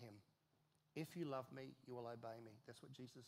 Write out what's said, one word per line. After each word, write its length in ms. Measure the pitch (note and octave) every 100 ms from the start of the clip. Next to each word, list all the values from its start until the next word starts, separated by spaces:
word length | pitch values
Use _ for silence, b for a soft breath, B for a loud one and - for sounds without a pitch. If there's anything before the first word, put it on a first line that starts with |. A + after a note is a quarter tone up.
him. 120 | A2+ G#2 - - _ - - - _ D3
"If 200 | D#3 F3
you 80 |
love 220 | D#3 C3 B2+
me, 160 | C3 C3+ B2+ -
you 80 |
will 140 | B2 A#2
obey 260 | A#2 A#2 A2+
me." 60 | A2+ G#2+ -
That's 160 | A#2+
what 100 | C3+
Jesus 320 | C3+ B2 C3